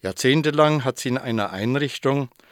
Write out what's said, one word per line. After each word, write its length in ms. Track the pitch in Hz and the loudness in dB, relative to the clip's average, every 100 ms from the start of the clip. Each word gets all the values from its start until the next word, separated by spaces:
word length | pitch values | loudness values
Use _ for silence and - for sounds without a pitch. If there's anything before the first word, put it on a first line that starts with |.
Jahrzehntelang 800 | 95 95 131 147 151 147 151 151 | -6 -2 2 2 2 4 4 4
hat 140 | 131 123 | 0 -4
sie 120 | - | -2
in 100 | 127 | -2
einer 320 | 131 113 101 | -2 -2 -2
Einrichtung 760 | 92 110 135 143 - 135 139 135 _ _ | -2 -2 0 -2 -2 -2 -2 -4 _ _